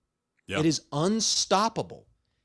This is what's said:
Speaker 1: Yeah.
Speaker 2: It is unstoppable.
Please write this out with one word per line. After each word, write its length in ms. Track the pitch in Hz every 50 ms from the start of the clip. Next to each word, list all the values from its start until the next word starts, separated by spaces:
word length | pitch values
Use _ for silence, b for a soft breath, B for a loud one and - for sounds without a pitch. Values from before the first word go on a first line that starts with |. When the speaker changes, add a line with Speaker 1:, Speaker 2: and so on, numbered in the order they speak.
| _ _ _ _ _ _ _ _ _
Speaker 1:
Yeah. 120 | - 95 156
Speaker 2:
It 80 | 156
is 160 | 165 147 - - -
unstoppable. 1120 | 143 147 160 196 220 220 208 - - - - - 196 190 220 226 - 156 95 - - - - _ _ _ _ _ _ _